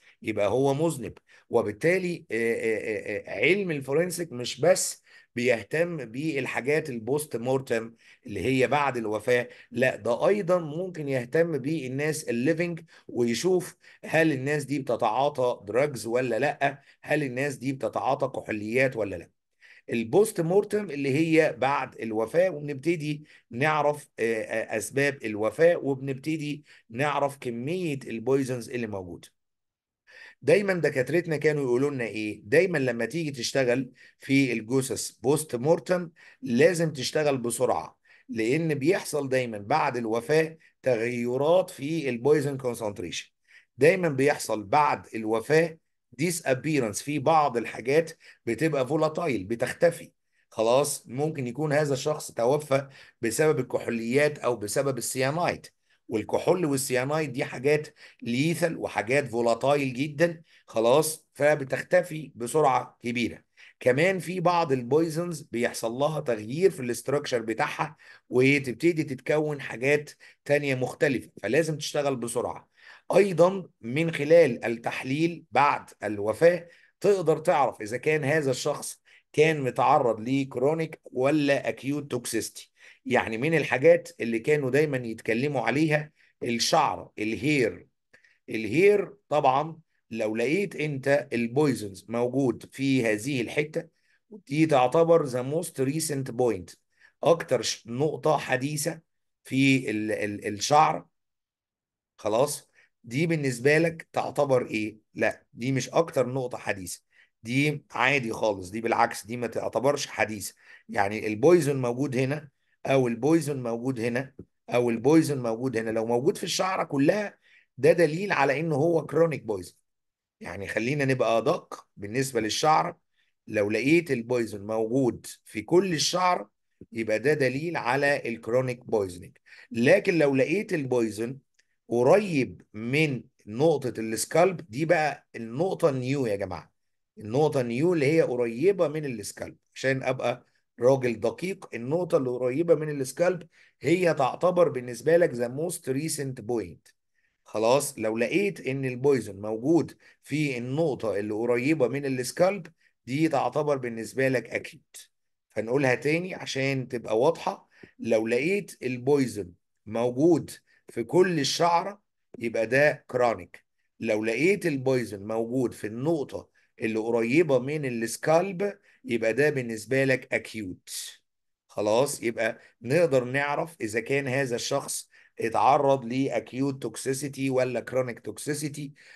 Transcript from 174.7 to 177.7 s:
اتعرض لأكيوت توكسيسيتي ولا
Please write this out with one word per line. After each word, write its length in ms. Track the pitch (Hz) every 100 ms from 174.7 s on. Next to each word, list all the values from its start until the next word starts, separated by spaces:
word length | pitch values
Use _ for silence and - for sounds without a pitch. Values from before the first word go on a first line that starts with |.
| 139 - - - _ _ -
اتعرض 640 | 117 107 113 147 139 135 117
لأكيوت 760 | 127 135 113 113 127 139 135
توكسيسيتي 680 | 120 - 131 135 143 135 135
ولا 300 | 127 127